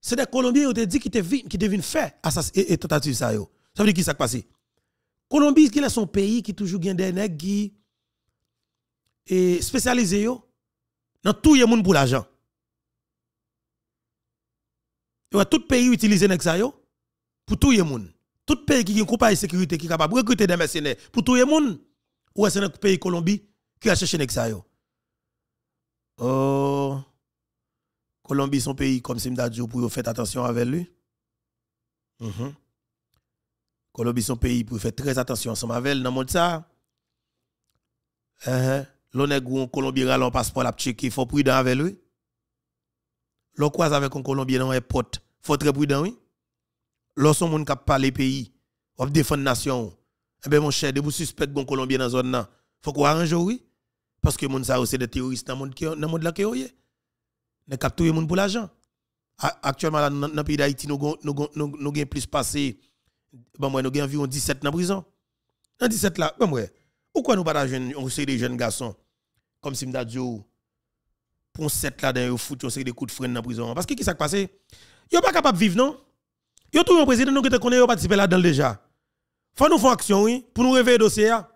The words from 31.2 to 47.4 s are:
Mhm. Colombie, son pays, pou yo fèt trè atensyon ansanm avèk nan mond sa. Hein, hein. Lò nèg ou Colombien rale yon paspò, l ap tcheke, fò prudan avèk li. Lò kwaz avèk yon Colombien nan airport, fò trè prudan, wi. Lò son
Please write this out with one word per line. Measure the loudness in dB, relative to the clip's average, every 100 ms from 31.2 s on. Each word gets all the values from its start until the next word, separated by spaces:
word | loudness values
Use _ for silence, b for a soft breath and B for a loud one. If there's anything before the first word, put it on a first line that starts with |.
| _ _ _ _ _ _ _ _ _ _
Mhm. | -12 -10 -12 -12 _ _ _ _ _ _ _ _ _ _ _ _ _ -8
Colombie, | -4 -4
son | -4 -2
pays, | -2 -2
pou | -4 -6
yo |
fèt | -8 -6
trè | -4 -4
atensyon | -4 -6 -6 -8
ansanm | -6
avèk | -4 -2 -2
nan | -2
mond | -4 -2
sa. | 0 0 -2 -10 _ _ _ _ _ _ _ _ _ _ _ _ _ _ _ _ _ -4
Hein, | -2 0
hein. | -2 -6 _ _ -4
Lò | -2
nèg | -2 -2
ou | -6 -4
Colombien | -4 -2 -2 0
rale | 2 0
yon | -2
paspò, | -4 -2
l | -4
ap | -4
tcheke, | -6 -4 -6
fò | -4 -2
prudan | 0 2 2
avèk | 2 0
li. | -2 -6 _ _ _ _ _ _ _ _ _ _ _ _ _ _ _ -2
Lò | -2
kwaz | 0 0 2
avèk | -2
yon | -6 -4
Colombien | -4 0 -2
nan | 0 -2
airport, | -2 -4 -4 -8 _ _
fò | -2 0
trè | 2
prudan, | 0 0 0 -2
wi. | -6 _ _ _ _ _ _ _ _ _ 0
Lò | 2
son | 2